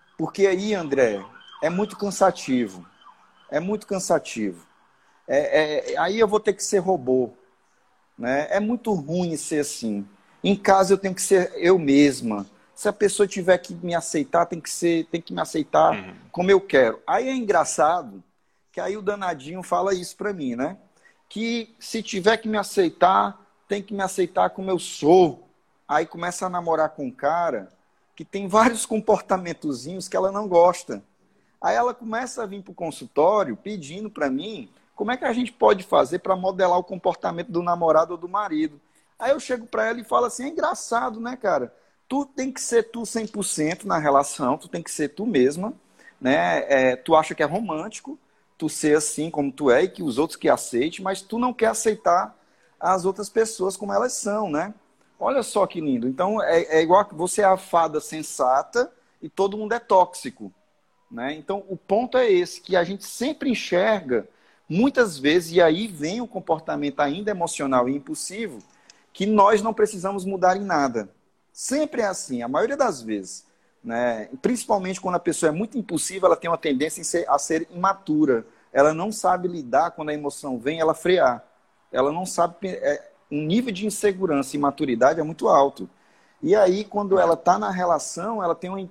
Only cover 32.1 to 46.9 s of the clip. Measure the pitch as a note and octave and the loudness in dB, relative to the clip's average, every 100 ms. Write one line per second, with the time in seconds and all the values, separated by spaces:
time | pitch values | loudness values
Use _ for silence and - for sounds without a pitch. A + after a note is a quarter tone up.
32.1 | A3 B3 - G#3+ G3+ F#3 F3+ E3+ - A#2+ | -6 -6 -8 -10 -10 -16 -10 -10 -10 -6
33.1 | - E3 G#3+ E3+ G#2+ G3 G#3 C#3 F3 G#3+ | 2 4 4 0 -4 -8 -10 -10 -12 -10
34.1 | - C#3+ C3 F#3+ G#3 G#2+ _ _ - G#3 | -4 -2 -2 -6 -10 -14 _ _ -8 -6
35.1 | B3+ C#4+ A#3+ B3 - G#3+ G3+ F#3 D#3+ C3 | -4 -2 -2 -4 2 2 2 2 2 2
36.1 | F3+ - F#3+ F#3 F#3 F#3 F3+ F3+ F#3 F#3 | -2 -2 -2 -2 0 2 2 -2 -4 -4
37.1 | E3+ F#3 F3 F3 E3+ F3 F3 E3 D#3 E3 | -4 -6 -8 -6 -4 -2 0 4 4 2
38.1 | F3 F3 F#3+ G#3 D#3 D#3 D3 _ _ _ | -2 -6 -4 -2 -2 -4 -6 _ _ _
39.1 | - A#3+ C#4+ - B3 A3+ A3 A3 A#3 G#3+ | -6 -2 0 -2 -6 -4 -2 -2 -4 -2
40.1 | A#3+ A#3 A3+ C4+ E4 D4+ - - A#3 B3 | 0 0 -4 -8 -4 -2 -4 -4 -2 -4
41.1 | A3 A#3 B3+ G3+ D3+ A#2+ _ _ _ - | -6 -10 -4 -2 0 -2 _ _ _ -6
42.1 | C4+ C#4+ - C4 C4+ - A#3 A3+ A#3+ A3+ | -6 -4 -6 -8 -6 0 0 0 -6 -8
43.1 | A3+ G#3+ G#3 F#3 - D3+ F3 G3 F3 D3+ | -6 -6 -6 -6 -2 -2 -4 -2 0 4
44.1 | C#3 C#3+ - B2+ D3 - E3+ D#3+ - D3 | 4 2 -2 -2 -2 -4 -10 -8 -4 -4
45.1 | - A3 D#3+ B2+ D#3 G#3 D4+ _ _ - | -4 0 4 4 2 -8 -10 _ _ -20
46.1 | - B2+ D3 F3 D#3 - C3+ C3 | -6 0 2 2 0 2 4 4